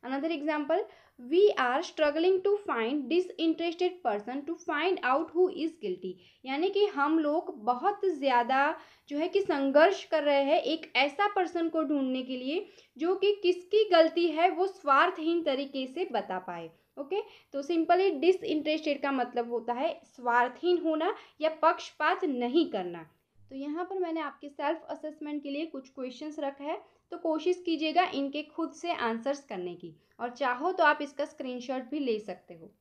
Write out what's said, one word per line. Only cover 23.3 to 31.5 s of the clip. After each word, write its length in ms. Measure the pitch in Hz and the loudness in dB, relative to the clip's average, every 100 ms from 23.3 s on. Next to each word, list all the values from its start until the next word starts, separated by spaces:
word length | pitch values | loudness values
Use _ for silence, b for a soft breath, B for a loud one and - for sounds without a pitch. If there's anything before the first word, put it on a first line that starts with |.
| _ - | _ -18
तो 60 | 269 | -12
यहाँ 300 | 285 311 359 | -8 -6 -6
पर 140 | 381 | -4
मैंने 220 | 349 320 | -4 -4
आपके 280 | 294 - 285 | -6 -10 -18
सेल्फ 320 | - 285 330 - | -4 -4 -4 -6
असेसमेंट 540 | 311 311 302 294 294 | -10 -10 -10 -8 -8
के 60 | 277 | -6
लिए 160 | 277 320 | -6 -6
कुछ 240 | 277 262 | -10 -14
क्वेश्चंस 500 | - 254 240 302 302 | -10 -10 -8 -12 -6
रखा 240 | 277 277 | -6 -6
है, 180 | 285 381 b b _ | -8 -8 b b _
तो 60 | 339 | -6
कोशिश 460 | 339 311 320 359 - | -2 0 0 -2 -2
कीजिएगा 380 | 320 311 320 | -2 2 2
इनके 400 | 370 - 277 285 | 2 0 -4 -6
खुद 280 | 302 - 320 | -10 -8 -8
से 200 | - 339 | -6 -6
आंसर्स 520 | - 233 226 240 285 | -2 -2 -2 -4 -6
करने 320 | - 196 180 175 | -6 -10 -8 -10
की, 200 | 170 156 b b | -14 -18 b b
और 100 | 240 | -10
चाहो 420 | 240 269 247 330 | -2 -2 0 -2
तो 120 | 370 | 4
आप 160 | 311 302 | 4 4
इसका 240 | 285 - 302 | -2 -6 -8
स्क्रीनशॉट 580 | - 262 | -8 -10